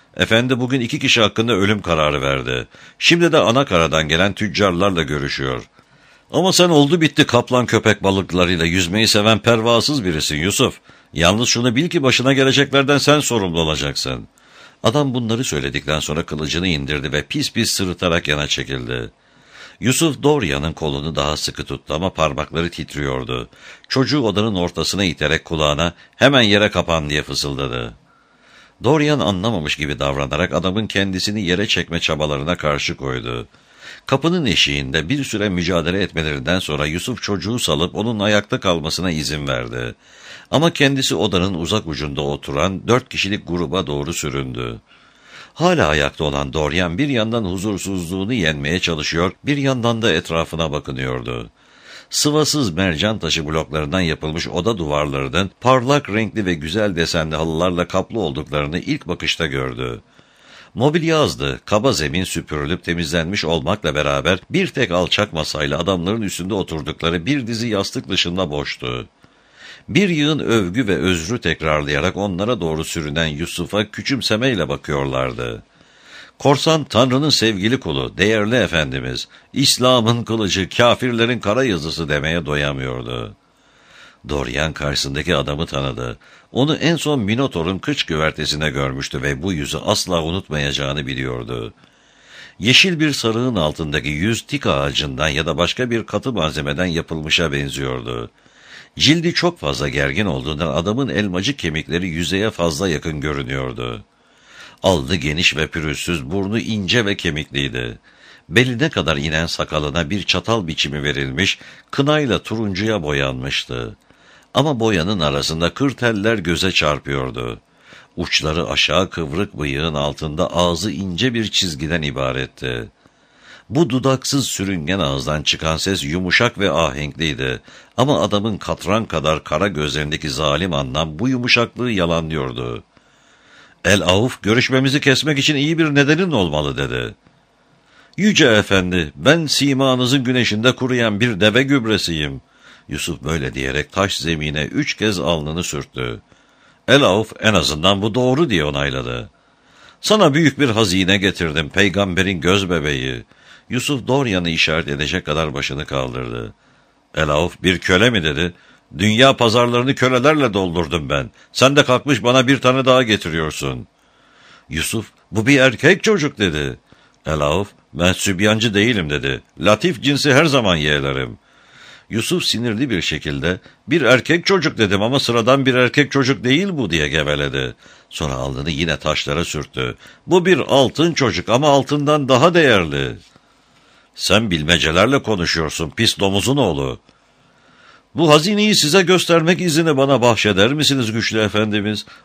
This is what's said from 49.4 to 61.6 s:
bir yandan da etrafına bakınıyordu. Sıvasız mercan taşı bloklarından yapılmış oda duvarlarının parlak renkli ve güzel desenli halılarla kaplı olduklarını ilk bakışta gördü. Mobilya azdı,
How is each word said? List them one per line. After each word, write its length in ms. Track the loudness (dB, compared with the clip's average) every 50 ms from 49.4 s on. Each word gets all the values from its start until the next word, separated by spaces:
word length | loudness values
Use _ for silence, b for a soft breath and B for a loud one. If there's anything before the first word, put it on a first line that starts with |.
| -4
bir 120 | -4 -2
yandan 460 | -2 0 -2 0 0 0 0 0 0
da 100 | 0 0
etrafına 600 | 0 0 0 -2 -2 -2 -2 -2 -2 -4 -2 -2
bakınıyordu. 800 | -4 -6 -6 -6 -8 -6 -4 -4 -6 -6 -6 -8 -8 -8 -10 -12 _ B B B B B B B B B B B
Sıvasız 600 | -4 -2 0 2 2 2 2 2 0 0 0 -2
mercan 480 | 0 0 0 0 0 0 0 -2 -2 -2
taşı 300 | -4 -2 -2 -2 -2 -2
bloklarından 520 | -2 -2 -2 -2 -4 -4 -4 -2 -2 0
yapılmış 480 | 0 0 -2 -2 -4 -6 -4 -4 -6 -4
oda 300 | -4 -2 -2 -2 -2 -2
duvarlarının 720 | -2 -2 -2 -2 -2 -2 -2 -4 -4 -2 -2 -2 -2 -2 -4 -2
parlak 500 | 2 4 4 4 4 2 0 0 0 -2
renkli 360 | -2 -2 -2 -2 -2 -2 -2
ve 80 | -2 -2
güzel 420 | -2 -4 -4 -2 0 0 0 0
desenli 400 | 0 -2 0 0 -2 -2 -2 -2
halılarla 520 | -2 -2 -2 0 0 0 0 0 -2 -2 -2
kaplı 320 | -2 -4 -4 -2 -4 -4
olduklarını 580 | -2 -2 -4 -6 -8 -4 -4 -4 -2 -2 -4 -6
ilk 300 | -4 -4 -6 -6 -4 -8
bakışta 380 | -8 -6 -4 -4 -2 -2 -2
gördü. 540 | -2 -2 -4 -4 -4 -6 -6 -6 -8 -8 -10 -14 B B B B B B B B B B B B B B
Mobilya 440 | 0 2 2 2 2 0 2 2 2
azdı, 420 | 2 0 0 -2 -4 -4 -4 -6